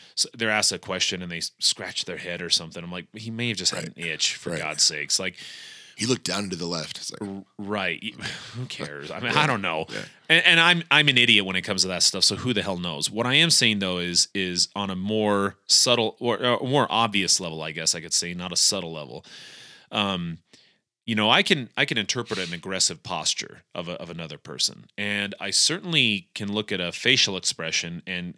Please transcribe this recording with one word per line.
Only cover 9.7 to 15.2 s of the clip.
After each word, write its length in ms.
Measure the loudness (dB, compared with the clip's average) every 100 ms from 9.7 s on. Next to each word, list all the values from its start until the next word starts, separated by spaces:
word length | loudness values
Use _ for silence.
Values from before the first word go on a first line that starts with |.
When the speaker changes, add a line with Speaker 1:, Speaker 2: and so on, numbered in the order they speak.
| -2 -4
Speaker 2:
Yeah. 100 | -8 -10 -10 2
Speaker 1:
And, 160 | 6 8
and 140 | 8
I'm, 220 | 6 4 6
I'm 180 | 6 8
an 100 | 8
idiot 260 | 8 6
when 100 | 4
it 80 | 0
comes 200 | 0 0
to 60 | 0
that 140 | 2
stuff, 220 | 2 4
so 100 | 2
who 180 | 2 0
the 80 | 0
hell 160 | -2 -2
knows? 300 | -4 -4 -4
What 160 | -2 4
I 80 |
am 160 | 6 6
saying, 280 | 6 4 4
though, 200 | 0 -2
is, 280 | 0 0 0
is 340 | -2 -2 0 -2
on 160 | -2 -4
a 60 | -4
more 600 | -2 0